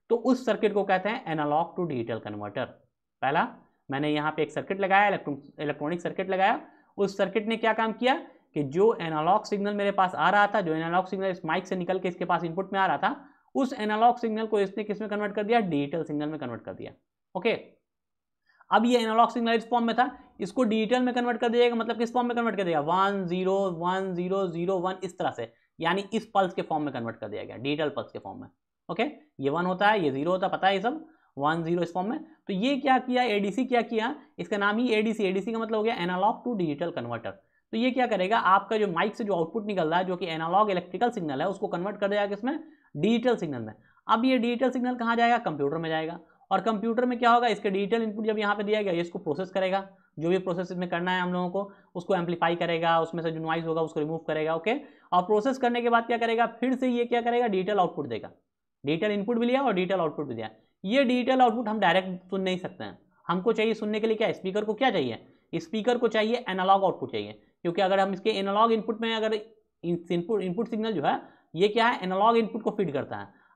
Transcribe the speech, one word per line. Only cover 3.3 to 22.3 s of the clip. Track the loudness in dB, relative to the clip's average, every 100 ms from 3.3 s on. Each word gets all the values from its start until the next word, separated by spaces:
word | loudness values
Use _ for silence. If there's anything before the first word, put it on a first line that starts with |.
| 0 -2 -6 _ _ -6
मैंने | -2 0
यहाँ | 0 -2
पे | -2
एक | -4
सर्किट | -4 -6 -2
लगाया, | 2 4 4
इलेक्ट्रॉ-, | 2 -4 -8 -10 -8
इलेक्ट्रॉनिक | -6 -4 -4 -4
सर्किट | -4 -4 -2
लगाया, | 2 2 2 -4 -20 _ -2
उस | -2 0
सर्किट | 0 0 -2
ने | 0
क्या | 0
काम | 2 0
किया | 0 0 0 -2 -20 _
कि | -4
जो | -2 4 4 4
एनालॉग | -2 0 4 2
सिग्नल | 2 -2 -2
मेरे | 0 0
पास | 2 0
आ | 2 4
रहा | 4 4
था, | 2
जो | 0
एनालॉग | -2 0 0 0
सिग्नल | -2 -4
इस | -4
माइक | -2 -4 -2
से | -4
निकल | -2 -2
के | -2
इसके | -4
पास | -2 0
इनपुट | -2 -4 -4
में | 0
आ | 2
रहा | 2
था, | 0 -4 -12 _ _
उस | -2 -2
एनालॉग | -2 -2 4 4 4
सिग्नल | 0 -2 0
को | 0
इसने | 0 4
किस | 4 4
में | -2
कन्वर्ट | -2 -2
कर | -2
दिया, | 2 4
डिजिटल | 4 0 0 -2
सिग्नल | -2 -2 -4
में | -4
कन्वर्ट | -6 -8
कर | -10
दिया। | -12 -12 -16 _ _ _
ओके, | -4 0 -2 -4 _ _ _ _ _ _ _ _ _ 2
अब | 4 6
ये | 4
एनालॉग | 4 4 4
सिग्नल | 4 2
इस | 2 2
फॉर्म | 0 2
में | 2
था, | 0 -2 -16 -10
इसको | -4 0
डिजिटल | 2 2 2 2
में | 2
कन्वर्ट | 0 0 0
कर | 2
दिया | 4
जाएगा, | 4 2
मतलब | -2 -2
किस | -2
फॉर्म | 0
में | 0